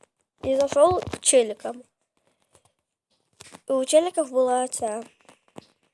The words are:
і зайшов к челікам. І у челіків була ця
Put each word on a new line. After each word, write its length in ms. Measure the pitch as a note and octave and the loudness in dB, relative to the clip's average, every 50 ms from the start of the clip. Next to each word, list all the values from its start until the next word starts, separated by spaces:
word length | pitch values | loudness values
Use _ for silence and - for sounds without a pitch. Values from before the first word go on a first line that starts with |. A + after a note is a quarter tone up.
| _ _ _ _ _ _ _ _ - | _ _ _ _ _ _ _ _ -6
і 140 | C4 C4+ | -4 0
зайшов 480 | C4 C#4 C#4 - C#4+ D4 F4 F#4 - - | 0 0 0 2 4 4 4 4 2 -4
к 140 | - - - | -8 -10 -6
челікам. 600 | - - - C4 A#3 G#3+ G#3 - - B3+ C4 B3 B3 _ _ _ _ _ _ _ _ _ _ _ _ _ _ _ _ _ _ _ _ _ _ _ _ _ _ _ _ _ _ - - - - - _ - | 0 2 4 4 4 2 -2 -10 -10 -12 -12 -12 -16 _ _ _ _ _ _ _ _ _ _ _ _ _ _ _ _ _ _ _ _ _ _ _ _ _ _ _ _ _ _ -20 -20 -20 -20 -16 _ -4
І 40 | C4+ | -4
у 120 | C4 C4 | -4 -2
челіків 460 | C4 - D#4 E4 F4+ F4+ - D#4 B3+ | 2 2 2 2 2 -2 -4 -4 -2
була 380 | C4 B3+ C4 B3+ B3 B3+ B3+ B3+ | -2 -2 0 0 0 -2 -2 -4
ця 360 | - - B3+ A3+ G#3+ A3+ A#3 - _ _ _ _ - _ _ _ _ - - _ _ _ _ _ | -8 -8 -8 -6 -8 -8 -12 -14 _ _ _ _ -20 _ _ _ _ -20 -20 _ _ _ _ _